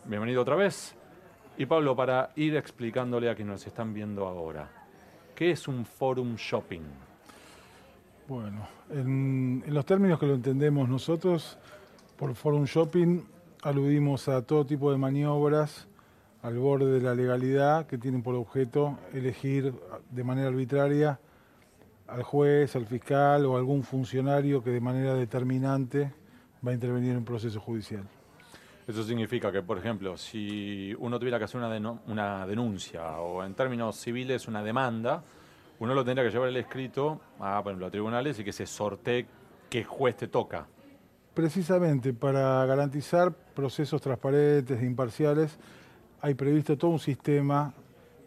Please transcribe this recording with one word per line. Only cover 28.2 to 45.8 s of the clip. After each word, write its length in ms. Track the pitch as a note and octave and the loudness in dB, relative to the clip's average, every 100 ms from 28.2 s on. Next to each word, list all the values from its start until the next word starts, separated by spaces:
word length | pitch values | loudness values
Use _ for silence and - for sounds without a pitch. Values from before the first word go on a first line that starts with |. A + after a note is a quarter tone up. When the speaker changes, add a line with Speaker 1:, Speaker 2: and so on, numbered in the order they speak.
| - - - - - - - | -20 -20 -20 -20 -20 -18 -8
Speaker 1:
Eso 160 | G#2+ | -6
significa 480 | G#2+ A#2 A2 A#2+ G#2+ | -2 -2 -2 -2 0
que, 100 | F#2+ | -2
por 160 | F2+ G2+ | -2 -4
ejemplo, 380 | G#2 G#2 F#2+ E2+ | -4 -4 -6 -8
si 800 | - A2 G#2 G#2 G2+ G2+ G2 A2 | -10 -8 -6 -6 -6 -8 -8 -6
uno 200 | A#2+ A#2+ | -6 -4
tuviera 180 | B2 A#2+ | -2 -2
que 80 | G#2+ | -4
hacer 140 | B2+ | -6
una 100 | A#2 | -6
deno-, 300 | A2 G#2+ A#2 - | -4 -6 -8 -8
una 400 | G#2+ G2+ G2 F#2+ | -4 -4 -4 -4
denuncia, 720 | G#2+ A#2+ F#2 - E2+ E2 D#2+ | -2 -2 -4 -10 -10 -10 -8
o 260 | F2 F2+ | -6 -6
en 100 | F#2+ | -8
términos 440 | F#2+ C3 A#2+ A2+ G2 | -4 -4 -2 -4 -6
civiles 500 | - A#2+ B2+ B2 - | -8 -6 -4 -4 -4
una 160 | G#2+ | -6
demanda, 600 | G#2+ B2 C3 A2+ A#2 E3 - - - - - - | -2 -2 -2 -2 -2 -4 -6 -20 -20 -20 -20 -8
uno 140 | A2+ | -2
lo 120 | C3+ B2 | 0 0
tendría 200 | B2+ A#2+ | 0 0
que 60 | |
llevar 160 | A2 B2+ | 0 0
el 100 | B2+ | -2
escrito 640 | - C3 C3 C3+ D3 D3+ - - | -6 -8 -6 -2 -2 -4 -12 -10
a, 220 | G2 G2+ | -4 -2
por 100 | G2+ | -2
ejemplo, 160 | F#2 F2+ | -6 -6
a 40 | |
tribunales 480 | G2 G#2+ A#2+ C#3 A2+ | -4 -2 -2 -2 -4
y 60 | G2+ | -8
que 80 | |
se 120 | - F#2+ | -8 -10
sortee 600 | - G#2 G2 - B2 A#2+ - - - - | -4 -4 -4 -2 -2 -4 -16 -20 -20 -6
qué 140 | B2 | -6
juez 320 | G2+ - C3 A#2 | -6 0 0 0
te 120 | A2+ | -2
toca. 400 | B2+ G#2 E2+ - - - - - _ _ | -2 -2 -8 -10 -20 -20 -20 -20 _ _
Speaker 2:
Precisamente, 800 | - D#3+ F#3+ E3 F#3 E3+ C#3+ B2 | -2 0 0 2 4 4 2 0
para 520 | A#2 C#3 C3+ C3+ C3 C3 | 0 2 4 4 4 4
garantizar 680 | C3+ C#3+ C#3+ - F3 F3+ | 4 2 -2 2 4 4
procesos 680 | - - - C3+ - D3 D3 | 2 -12 -4 -4 -2 -2 -2
transparentes 800 | C#3 B2+ C#3 C#3+ D3 D3 B2 A#2+ | -2 -2 2 4 6 4 2 -2
e 40 | B2 | 0
imparciales, 760 | B2 B2 - D3+ D3 D#3 - - - | 0 -4 2 2 4 0 -2 -20 -20